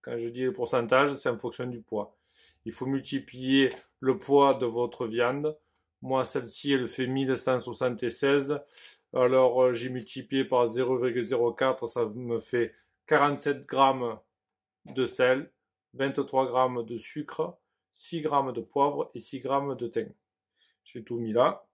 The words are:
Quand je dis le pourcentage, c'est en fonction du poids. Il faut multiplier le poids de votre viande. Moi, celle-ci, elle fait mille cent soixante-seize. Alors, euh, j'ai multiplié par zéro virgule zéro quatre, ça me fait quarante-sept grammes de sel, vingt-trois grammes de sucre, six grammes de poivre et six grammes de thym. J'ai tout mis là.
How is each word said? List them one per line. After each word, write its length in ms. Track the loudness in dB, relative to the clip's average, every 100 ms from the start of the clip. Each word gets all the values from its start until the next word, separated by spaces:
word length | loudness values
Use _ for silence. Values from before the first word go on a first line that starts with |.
Quand 140 | -8 -6
je 80 | -6
dis 160 | -2
le 100 | -4
pourcentage, 600 | -2 0 0 4 4 4
c'est 140 | 0 -4
en 100 | -4
fonction 280 | -6 -6 -8
du 140 | -8
poids. 360 | -8 -6 -6 _ _ _ _ _
Il 80 | -14
faut 140 | -8 -4
multiplier 840 | -4 -4 -8 -8 -8 2 4 4 0 _ _
le 180 | -2 -2
poids 360 | 4 6 6
de 120 | 4 0
votre 400 | -2 -4 -4 -4
viande. 500 | 0 0 0 -4 -8 _ _ _ _
Moi, 220 | -4 -2
celle-ci, 480 | 0 -4 -6 -8 0
elle 160 | 0 0
fait 180 | -4 -2
mille 300 | 0 0 0
cent 240 | 0 -2
soixante-seize. 1000 | -2 -4 -2 -2 -6 0 2 2 2 -4 -6 -20 -20 _ _
Alors, 480 | 2 4 6 6 6
euh, 120 | 2
j'ai 160 | 2 -4
multiplié 540 | -8 -8 -14 -2 -2
par 220 | 2 2 2
zéro 320 | 0 0 0
virgule 240 | 0 -2
zéro 300 | -2 0 0
quatre, 340 | 2 0 0 -4
ça 180 | -4
me 360 | -4 -4 -6 -6
fait 340 | -2 -2 -2 _ _ _ 0
quarante-sept 580 | 2 4 0 -4 -4
grammes 540 | -4 4 4 4 -4 -8 _ _ _ _ _ _ -12
de 200 | -4 -2
sel, 460 | 2 2 2 -2 _ _ _ _
vingt-trois 540 | -4 -2 -2 0 0 2
grammes 380 | 2 2 0
de 120 | -6 -10
sucre, 600 | -10 -12 -10 -6 -6 -6 _ _ _
six 300 | -18 -10 -6
grammes 300 | 0 0 0
de 80 | -6
poivre 520 | -6 0 2 0 -8
et 60 | -10
six 180 | -12 -10
grammes 380 | -2 -2 -2 -6
de 100 | -4
thym. 260 | -6 -6 -14 _ _ _ _ _ _
J'ai 220 | _ -18
tout 120 | -10 -8
mis 160 | -2
là. 320 | 2 2 2 _